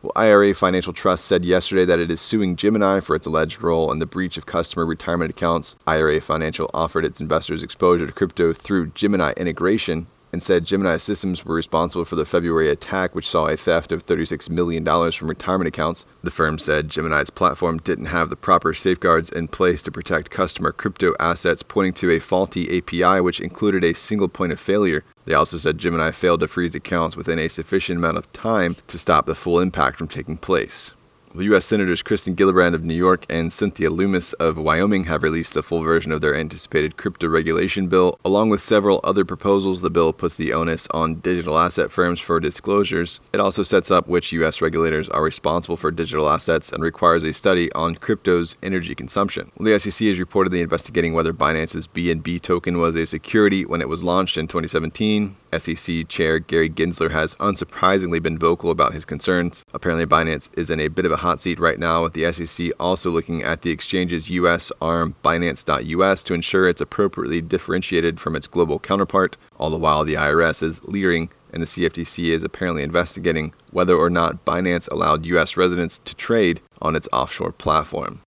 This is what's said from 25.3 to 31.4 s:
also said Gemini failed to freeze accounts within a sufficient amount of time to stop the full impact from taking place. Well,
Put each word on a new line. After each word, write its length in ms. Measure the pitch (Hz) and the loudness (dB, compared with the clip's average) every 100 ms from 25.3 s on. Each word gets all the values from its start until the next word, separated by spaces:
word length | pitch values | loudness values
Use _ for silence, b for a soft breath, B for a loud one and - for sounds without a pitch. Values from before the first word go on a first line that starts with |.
also 240 | 76 78 82 | 2 2 0
said 220 | 76 78 | -2 0
Gemini 320 | 87 85 80 | -2 0 -2
failed 300 | 78 90 85 | 2 2 2
to 60 | 80 | 0
freeze 280 | - 85 76 | -2 -4 -4
accounts 420 | - 87 82 - | -4 -2 -2 -4
within 220 | - 82 | -4 -2
a 80 | 80 | -2
sufficient 500 | - 80 95 - 87 | -4 -2 -2 0 -2
amount 200 | 82 82 | 0 -2
of 140 | - | -6
time 440 | - 113 110 87 90 - | -8 -2 0 0 -2 -6
to 140 | 85 | -4
stop 260 | - 78 78 | 2 2 2
the 80 | |
full 260 | 76 90 85 | -4 0 2
impact 380 | 92 85 69 - | 2 0 -2 -2
from 100 | 78 | -10
taking 300 | - 69 82 | -10 -8 -10
place. 560 | - 90 50 - - _ _ _ _ | 0 0 0 -8 -10 _ _ _ _
Well, 120 | 82 | -4